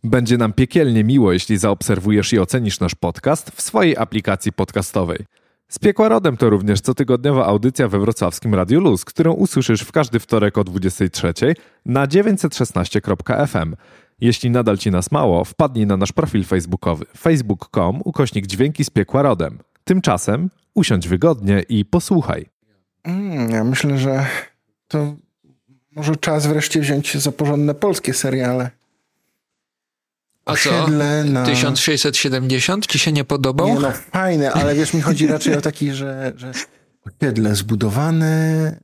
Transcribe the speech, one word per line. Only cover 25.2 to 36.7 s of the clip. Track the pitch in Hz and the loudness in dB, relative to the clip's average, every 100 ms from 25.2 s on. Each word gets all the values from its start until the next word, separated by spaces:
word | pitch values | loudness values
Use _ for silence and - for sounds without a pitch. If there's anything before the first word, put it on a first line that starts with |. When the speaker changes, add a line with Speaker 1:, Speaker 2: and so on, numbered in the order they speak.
| _ _ _ _ _ _ _ 151 | _ _ _ _ _ _ _ -6
Speaker 2:
może | 147 156 | -4 -2
czas | - 151 147 | 0 0 0
wreszcie | 151 147 160 | 0 0 -2
wziąć | 143 143 147 | 0 -2 -2
się | 143 | -4
za | 143 | -4
porządne | - 147 147 147 147 | -2 -2 2 0 0
polskie | 208 180 - | -2 -2 -4
seriale. | 131 135 131 123 127 123 _ _ _ _ _ _ _ _ _ _ _ _ _ _ _ _ _ - | -4 -2 -2 0 -2 -4 _ _ _ _ _ _ _ _ _ _ _ _ _ _ _ _ _ -4
Speaker 3:
A | 151 | -2
co? | 147 170 | 2 2
Speaker 2:
Osiedle | 160 151 147 151 | 2 2 2 2
na | 151 131 123 | 2 2 2
Speaker 3:
Tysiąc | 127 127 131 | 2 2 0
sześćset | - 143 147 - | 0 0 0 0
siedemdziesiąt | 143 131 127 131 120 196 208 | -2 -2 0 0 0 -2 -2
ci | 143 | -2
się | - | 0
nie | 147 | 0
podobał? | 135 143 135 135 170 | 0 0 0 2 2
Speaker 2:
Nie | 143 | 2
no, | 139 | 0
fajne, | - - 185 190 165 139 | -4 -6 -2 0 0 0
ale | 165 147 147 | 0 0 0
wiesz, | 156 | 0
mi | 165 | 0
chodzi | 151 160 277 | 0 0 0
raczej | 156 - 147 | 0 0 0
o | |
taki, | 151 147 147 | -2 -4 -4
że, | 135 139 135 131 127 | -4 -8 -6 -8 -10
że | 127 127 - | -12 -12 -14